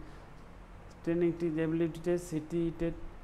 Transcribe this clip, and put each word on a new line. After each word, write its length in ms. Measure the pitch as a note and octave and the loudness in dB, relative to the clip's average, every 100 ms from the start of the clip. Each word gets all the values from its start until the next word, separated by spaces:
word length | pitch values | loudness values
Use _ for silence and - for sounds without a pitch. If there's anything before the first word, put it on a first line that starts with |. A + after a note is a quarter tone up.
| - - - - - - - - - - | -6 -14 -16 -16 -16 -16 -16 -16 -16 -6
training 300 | E3+ E3+ F3 | 0 4 4
teachability 680 | E3+ E3+ D#3 D#3+ E3 E3+ D#3+ | 4 2 2 4 4 2 0
test, 260 | F3 F3 F3 | 2 2 2
C 100 | D#3 | -4
T 280 | D3+ E3+ E3 | 0 2 2
E 40 | |
test, 240 | D#3+ E3 E3 - - | 2 0 0 -6 -8